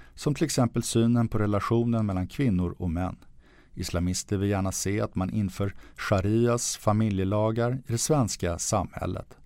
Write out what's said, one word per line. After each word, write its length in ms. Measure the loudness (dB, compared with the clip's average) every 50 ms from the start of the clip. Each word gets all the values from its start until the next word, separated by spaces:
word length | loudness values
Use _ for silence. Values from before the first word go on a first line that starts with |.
| -20 -20 -18
som 200 | -6 -2 -2 0
till 100 | 0 0
exempel 380 | 0 2 2 2 2 0 -2 -2
synen 440 | 0 2 2 4 4 4 2 2 2
på 100 | 0 0
relationen 680 | 0 2 0 0 0 2 2 2 2 2 2 0 0
mellan 220 | 0 0 -2 -4 -4
kvinnor 480 | -2 0 0 2 2 2 2 0 -2 -4
och 100 | -4 -2
män. 280 | -2 -2 -2 -4 -6 -10 -16 -20 -20 -20 -20 -20 -20 -20 -20 -16 -12 -10
Islamister 600 | -8 -4 -2 0 0 0 0 -2 -2 -2 -2 0
vill 120 | 2 2
gärna 220 | 2 0 0 -2
se 300 | -2 -2 -2 -2 -2 -2
att 140 | -2 -2 -2
man 140 | -4 -4 -2
inför 460 | -2 -2 -2 -2 -2 -2 -4 -4 -4 -6 -12 -18 -14
sharias 800 | -10 -2 0 2 2 4 2 4 4 4 4 2 2 0 -2 -6 -2
familjelagar 960 | 0 2 4 4 4 2 2 2 0 2 2 2 2 2 2 0 0 0
i 200 | 0 -2 -4 -4
det 60 | -4 -2
svenska 600 | 0 2 2 2 2 0 -2 -2 -2 -4 -2 -2
samhället. 800 | -2 0 0 0 0 -2 -6 -6 -6 -6 -4 -6 -8 -12 -16 -20 -20